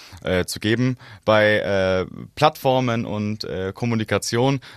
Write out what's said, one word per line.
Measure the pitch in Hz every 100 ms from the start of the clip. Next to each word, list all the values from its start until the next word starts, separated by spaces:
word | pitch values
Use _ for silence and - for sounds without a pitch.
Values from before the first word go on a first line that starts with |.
| - -
äh, | - 92 87
zu | -
geben. | 107 117 127 123 - - -
Bei, | 107 107 107
äh, | - 98 95 92 90 - - -
Plattformen | 151 - 135 131 127 117 -
und, | 104 104 107 -
äh, | 90 95
Kommunikation | - 120 113 107 101 - 117 131 139 -